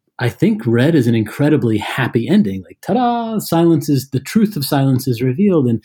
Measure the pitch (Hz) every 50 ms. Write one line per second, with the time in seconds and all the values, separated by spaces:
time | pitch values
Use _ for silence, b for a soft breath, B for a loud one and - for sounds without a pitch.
0 | _ _ _ - 120 117 - - 160 208 226 208 - 120 113 117 127 156 170 147
1 | 113 120 117 113 107 104 - - 143 151 156 131 117 117 110 104 - - - -
2 | 123 113 - 120 117 - 180 214 180 98 95 95 92 - - - - - 190 254
3 | 254 240 240 233 233 226 220 202 143 - 170 165 170 170 165 151 - - 143 131
4 | 127 - - 127 - - - 220 214 208 - 156 139 - 151 139 135 135 131 123
5 | - 127 120 110 127 131 123 147 208 208 180 160 127 120 113 110 B